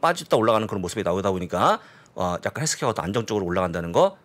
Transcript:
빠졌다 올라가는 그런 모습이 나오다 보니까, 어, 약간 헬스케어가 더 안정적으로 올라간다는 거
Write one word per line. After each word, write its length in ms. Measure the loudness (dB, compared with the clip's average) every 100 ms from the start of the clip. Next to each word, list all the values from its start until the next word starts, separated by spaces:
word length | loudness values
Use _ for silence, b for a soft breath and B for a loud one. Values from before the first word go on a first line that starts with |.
빠졌다 340 | 0 0 2 2
올라가는 320 | 4 4 2
그런 140 | -4
모습이 200 | -6 -4
나오다 300 | -2 0 0
보니까, 480 | -2 -2 0 2 2 B B B -6
어, 200 | -4 -2 -6
약간 140 | -4
헬스케어가 340 | -4 -2 -2
더 80 | -2
안정적으로 440 | -2 -4 -2 -2 0
올라간다는 480 | 0 0 -2 -2
거 240 | 2 2 0